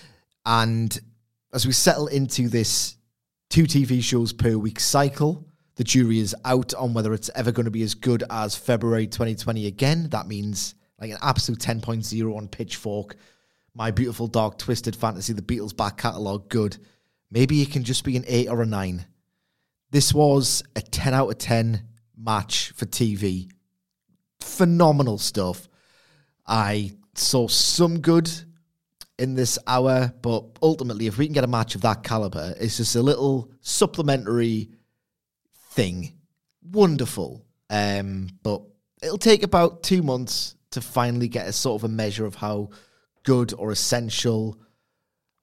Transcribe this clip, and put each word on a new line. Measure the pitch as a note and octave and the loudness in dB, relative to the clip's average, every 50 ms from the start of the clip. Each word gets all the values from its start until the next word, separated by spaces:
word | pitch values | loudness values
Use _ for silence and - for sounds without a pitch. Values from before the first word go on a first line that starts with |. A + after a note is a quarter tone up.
| - - _ _ _ _ _ _ _ | -20 -20 _ _ _ _ _ _ _
And | A2+ A#2 A2+ A2+ A2+ A2+ A2+ A2+ A2 - - - - _ _ _ _ _ _ _ _ - | 0 2 2 4 2 2 0 0 -2 -4 -6 -10 -14 _ _ _ _ _ _ _ _ -4
as | B2+ - | -2 0
we | C3+ B2 | 2 2
settle | - - F3+ D#3 C3+ D3 | 4 4 4 4 4 0
into | D3 C3+ C#3 C#3 B2 - - B2 A#2+ | 0 0 0 0 0 0 0 0 2
this | A2 A#2+ G#2+ - - - - - - _ _ _ _ _ _ _ _ _ _ _ | 2 2 0 2 0 -2 -2 -4 -8 _ _ _ _ _ _ _ _ _ _ _
two | - D#3+ E3 | 4 4 4
T | - - C#3 C#3 | 6 4 2 2
V | B2+ B2+ B2 | 4 2 0
shows | A#2 - C3 A#2+ A#2 A2 - | 0 2 0 0 0 0 -2
per | - - A#2 A2 | 0 2 2 2
week | A2 G#2 A2 G#2+ - | 2 0 -2 -2 -2
cycle, | - - - C#3 C#3+ C#3 C#3 - D3 D3+ E3+ D3 - - _ _ _ _ _ | -2 2 2 2 2 2 2 0 0 0 0 -2 -10 -18 _ _ _ _ _
the | - B2 | -4 -2
jury | - - C3 B2 A2+ A2+ A2+ | 2 4 4 6 6 4 2
is | G#2+ G2 G#2 - - | 2 0 -4 -6 -2
out | B2+ C3 B2+ A#2+ - C3+ | 2 2 2 2 -2 -4
on | - C3 B2 A#2 | -4 -4 -2 -2
whether | A2+ G#2+ G#2+ A2 | 0 0 0 -2
it's | G2+ - - - | -2 -6 -8 -6
ever | B2+ A#2+ A#2+ A2+ | -2 -2 0 0
gonna | A#2+ A#2 A#2 | 0 -2 -2
be | G#2 A2+ A2+ | -2 -2 -2
as | G#2 - | -4 -4
good | - - B2+ A#2+ A#2 A#2 - | -2 0 0 0 0 0 -4
as | G#2+ A2+ A2 G#2 - | -4 -4 -4 -4 -6
February | - - - B2 G#2+ A#2+ A#2 A2+ A2+ A2 | -6 -2 -2 0 0 2 0 0 0 0
twenty | G#2 - - A#2+ A#2 A2 | -2 -2 -4 -2 -2 -4
twenty | - - A#2+ A2+ A2 G#2 | -4 -4 -4 -4 -4 -4
again. | G2+ F#2+ G#2 C3+ C#3 D#3 E3+ E3 D3 | -6 -4 0 0 2 2 0 -2 -4
That | B2+ G#2+ F2 | -4 -6 -6
means, | F#2 G#2 G2+ G#2 G#2 G#2 - - - - _ _ _ _ _ | -6 -8 -6 -6 -6 -6 -6 -8 -8 -10 _ _ _ _ _
like, | A2 A2 | -12 -12
an | G#2+ - | -10 -2
absolute | - D3 B2+ - - - A#2+ - | -2 0 0 0 -2 -4 -6 -4
ten | - - A2+ A2 - | -4 -4 -4 -4 -4
point | - A2+ A2+ G#2+ | -4 -4 -4 -4
zero | A2+ A2 A2 A2 A2+ G#2+ | -4 -4 -2 -2 -2 -4
on | G#2+ G#2+ G2 | -6 -10 -12
Pitchfork. | - - A#2 - - - - A2 G2+ G#2 G2+ - - - _ _ _ _ _ _ _ _ _ _ _ | -10 -10 -10 -10 -10 -10 -8 -6 -6 -6 -6 -8 -14 -20 _ _ _ _ _ _ _ _ _ _ _
My | A#2 A2+ A2+ | -6 -4 -2
Beautiful | G2+ - C3 A#2+ A2 - A#2+ | 0 0 0 -2 -2 -6 -6
Dark | A2 A#2 A2+ G#2+ G#2+ - | -2 0 0 0 0 -2
Twisted | - - - A#2+ A2 - A#2 - | -6 -4 -4 -4 -2 -2 -6 -4
Fantasy, | - - A2+ G#2+ F2+ F#2+ - A2+ | -2 -2 -2 -2 -2 -6 -6 -6
the | G2+ F2 | -6 -4
Beatles | - A#2+ A#2 G2+ G#2+ - | -4 -4 -4 -4 -8 -4
back | - A2 G2+ F#2+ - | -2 -2 -2 -2 -2
catalogue, | - A#2 F2+ F2 G#2+ G2 G2 G2+ F#2+ - | -4 -4 -4 -4 -6 -6 -6 -6 -8 -4
good. | - A2+ G#2+ G2+ - - - _ _ _ _ _ _ _ _ _ | -2 0 0 0 -4 -8 -18 _ _ _ _ _ _ _ _ _
Maybe | G2+ A#2 C3 C3 D3+ D3 | 2 2 2 4 4 2
it | C#3+ C#3 D3 | 2 2 0
can | C#3+ B2 | -4 -2
just | A2+ C3 - - | -2 -2 -2 -2
be | C#3+ B2+ | -2 -2
an | B2 - | -2 -2
eight | - B2 A#2+ B2 G2 | 0 0 0 2 2
or | - A2 A#2 | 0 0 0
a | |
nine. | A2+ A2 G2 F#2+ F#2 F2+ F2 F2+ - _ _ _ _ _ _ _ _ _ _ _ _ _ _ _ _ | 0 0 -2 -2 -4 -4 -6 -8 -14 _ _ _ _ _ _ _ _ _ _ _ _ _ _ _ _
This | C3+ C#3+ C3+ - - | 2 2 4 4 4
was | D3 D3+ D3 C#3 C#3 B2+ - - - - - _ | 4 6 6 6 4 2 0 -2 -2 -4 -6 _
a | A2 | -10
ten | - - - - - C3+ C3 | -8 -6 -6 -2 0 2 2
out | C3 C3+ G2 | 2 2 0
of | A2+ | -2
ten | - - - A#2+ A2+ A2+ A#2 A2+ G2+ - - - _ _ _ _ | -6 -2 0 0 2 2 0 0 -2 -6 -10 -20 _ _ _ _
match | - A2 A2+ A2 G#2 G2 - - - - - - | -10 -4 -2 -2 -2 -2 -2 -4 -4 -4 -4 -8
for | - A#2 | -10 -8
T | F#2 - - B2 A2 G#2 | -8 -2 0 0 0 0
V. | F#2+ G2+ G2 F#2 F#2 F#2 - - _ _ _ _ _ _ _ _ _ _ _ _ _ _ _ _ _ | 0 -2 -2 -2 -2 -6 -10 -18 _ _ _ _ _ _ _ _ _ _ _ _ _ _ _ _ _
Phenomenal | - - - - F#3 E3+ E3+ E3+ F3 D#3 D3 C#3 C#3 A#2+ G#2 G2+ | -14 -12 0 2 4 4 6 6 6 6 6 6 4 2 0 -2
stuff. | - - - G#2+ F#2+ F2+ F2 - - _ _ _ _ _ _ _ _ _ _ _ _ _ _ _ _ - | -4 -4 -2 -2 -2 -2 -4 -6 -12 _ _ _ _ _ _ _ _ _ _ _ _ _ _ _ _ 0
I | A2 A2 G#2 G2+ G#2 G#2 G#2 G2 G2+ - _ _ _ | 0 2 2 2 0 -2 -2 -4 -8 -14 _ _ _
saw | - - - - B2+ A#2 | -2 -2 2 2 2 2
some | - - - - - - - F3 E3+ E3+ E3+ | 2 2 2 2 2 4 4 4 2 2 2
good | C3+ E3 E3 E3+ E3 - - - - - - _ _ _ _ _ _ _ _ _ - _ _ - | 4 6 6 6 4 2 -6 -10 -14 -20 -20 _ _ _ _ _ _ _ _ _ -20 _ _ -4
in | B2 C3 C3 | -4 -2 0
this | B2+ B2+ A#2 - - - | 0 0 0 -2 -4 -2
hour, | - B2+ B2+ B2+ C3 C3 B2+ B2+ A#2+ B2 - - | 0 2 2 4 4 4 2 2 0 -2 -4 -4
but | A#2+ A#2 G#2+ A2 - _ - - | -2 -2 -2 -4 -8 _ 2 2
ultimately, | D#3+ D#3+ D#3+ B2+ B2 A2+ G#2 A2+ | 2 4 2 -4 -6 -4 -2 -4
if | A2 F#2+ A2 | -2 0 0
we | D3 | -2
can | D#3 D3 | 0 2
get | C#3 B2+ | 0 2
a | |
match | B2 B2 A2+ A2+ - - | 2 2 0 0 -2 -4
of | F#2+ G#2 | 0 0
that | A2+ G#2 - - | 0 0 0 -4
caliber, | - A#2 A2 G#2 F#2+ - D#2 D2+ F2 - - | -4 -2 -2 -2 -2 -4 -6 -8 -8 -6 -4
it's | G#2+ A2+ - - | -4 -4 -2 -2
just | A#2 G#2 - | -2 0 2
a | A#2 A#2+ | 2 2
little | C#3 C#3+ A#2+ C3+ C#3 C3+ C3 A2+ - - _ | 2 2 2 2 0 0 0 -4 -8 -16 _
supplementary | _ - - - G#3+ - G#3+ - D#3 C#3+ C#3 C3 A2 G2+ A#2 A#2+ A#2 A#2 A2+ A2 G#2+ - - _ _ _ _ _ _ _ _ _ _ _ _ _ _ _ _ _ _ _ - | _ -6 0 2 2 2 2 -2 0 0 0 0 0 0 0 2 2 2 0 -2 -4 -8 -16 _ _ _ _ _ _ _ _ _ _ _ _ _ _ _ _ _ _ _ 0
thing. | - A2+ F2+ F2 F#2 E2+ - - - _ _ _ _ _ _ _ _ _ | 0 0 0 -2 -6 -8 -10 -14 -18 _ _ _ _ _ _ _ _ _
Wonderful. | E3 F3+ G#3+ G3+ F3 D#3 C3+ B2 - - G2+ F2 C2 B1+ - - _ _ _ _ _ | -4 4 4 4 6 4 0 -2 -4 -4 -6 -8 -8 -10 -14 -20 _ _ _ _ _
Um, | G#2 G#2 G#2 G2+ G2+ G2+ G2 G2 G2 F#2+ F#2+ F#2 - - _ | -2 0 0 0 0 -2 -2 -4 -6 -6 -8 -8 -12 -8 _
but | A2 G#2 - - - _ _ _ _ _ _ - | -4 -4 -4 -6 -16 _ _ _ _ _ _ -8
it'll | D#3 F3+ G3 | -6 -6 2
take | - A3+ G#3+ G#3 G3+ | 6 6 6 6 4
about | F#3 - F3+ E3+ E3+ E3+ - - | 2 4 4 4 4 2 -2 0
two | - F#3+ F#3 E3 | 2 2 2 4
months | C#3 B2+ B2 B2+ A2 - - - - - _ _ _ | 2 -2 -2 -4 -6 -6 -6 -6 -8 -10 _ _ _
to | - B2+ | -10 -10
finally | A#2+ - - B2+ A#2+ A#2+ A#2+ A#2+ A#2+ A#2 | -10 -2 0 2 2 2 2 0 -2 -2
get | A#2+ A#2+ F2+ F2+ | -2 -4 -6 -4
a | - | -4
sort | - - C3+ A2 G#2+ A2+ | -2 -2 -2 -2 -2 -2
of | |
a | A2 A2 | -4 -2
measure | A2 G#2+ G#2 G2 A2+ A2 | -2 -2 -2 -2 -4 -6
of | G#2 F#2 | -6 -6
how | - G#2 G#2 G#2+ G#2 G#2 G#2 - - _ _ _ _ _ _ _ _ _ | -6 -6 -4 -4 -4 -6 -8 -12 -20 _ _ _ _ _ _ _ _ _
good | - C3 B2 A#2+ - G2 | 2 2 2 2 0 -4
or | - G2+ A2 | -6 -6 -4
essential | G#2 - - - B2 A#2+ A#2+ A2+ A2+ - - B2 A2+ A2 A2 A2 G#2+ - _ _ _ _ _ _ _ _ _ _ _ _ _ _ _ _ | -2 -2 -2 0 -2 -2 -2 -4 -4 -2 0 0 0 0 -2 -4 -8 -12 _ _ _ _ _ _ _ _ _ _ _ _ _ _ _ _